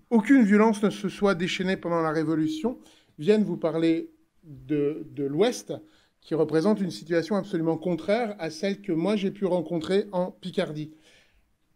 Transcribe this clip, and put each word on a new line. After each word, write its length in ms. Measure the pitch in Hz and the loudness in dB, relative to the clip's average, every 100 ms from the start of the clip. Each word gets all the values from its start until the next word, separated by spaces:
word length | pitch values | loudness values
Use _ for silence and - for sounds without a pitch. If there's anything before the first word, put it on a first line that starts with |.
| - | 0
aucune 340 | 226 - 277 | 2 6 6
violence 380 | 202 208 220 214 | 8 6 4 4
ne 60 | 214 | -2
se 200 | - 185 | -2 -8
soit 260 | - 202 170 | 0 0 2
déchaînée 400 | 180 - 185 190 | -2 -2 -2 -2
pendant 260 | 170 170 | -2 0
la 100 | 160 | 0
Révolution, 680 | 156 156 156 156 - 233 - - _ _ - | 0 0 0 0 -2 -4 -6 -16 _ _ -4
vienne 240 | 156 214 | 2 2
vous 140 | 175 160 | 2 -2
parler 540 | 165 160 165 165 - _ _ _ | -2 0 2 0 -4 _ _ _
de, 600 | 160 131 127 147 143 165 143 | -20 -18 -4 -2 -2 -4 -12
de 140 | 131 139 | -6 -4
l'Ouest, 480 | 151 233 240 - 143 - _ _ _ | 2 0 0 -10 -12 -12 _ _ _
qui 120 | - | -6
représente 480 | 160 156 160 196 202 | 0 2 2 2 2
une 80 | 180 | -2
situation 460 | - 156 170 156 - | -4 -2 -2 0 -4
absolument 420 | - 170 160 160 | -2 -2 0 -2
contraire 580 | 180 165 196 220 220 202 | -2 -2 0 0 -2 -6
à 100 | 160 | -8
celle 320 | 156 196 202 | -4 -4 -4
que 100 | - | -4
moi 240 | 160 185 214 | -2 0 0
j'ai 140 | 190 | -2
pu 160 | - 185 | -2 -2
rencontrer 600 | 180 156 170 160 196 202 | 0 -2 -4 0 0 0
en 200 | 180 180 | -4 -4
Picardie. 600 | - 180 185 156 151 151 - _ _ _ _ _ _ _ | -6 -6 -4 -4 -6 -10 -14 _ _ _ _ _ _ _